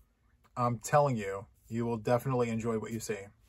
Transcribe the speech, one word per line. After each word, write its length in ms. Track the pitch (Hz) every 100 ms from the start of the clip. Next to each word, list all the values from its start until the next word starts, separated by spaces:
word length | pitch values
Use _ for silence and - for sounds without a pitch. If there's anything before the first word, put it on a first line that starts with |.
| _ _ _ _ _ -
I'm 220 | 123 120
telling 400 | - 151 143 117
you, 300 | 98 98 98 _ -
you 180 | 113 117
will 120 | 117
definitely 520 | 110 123 139 127 120
enjoy 280 | 113 113 110
what 140 | 101
you 80 | 113
see. 180 | - 104 98 -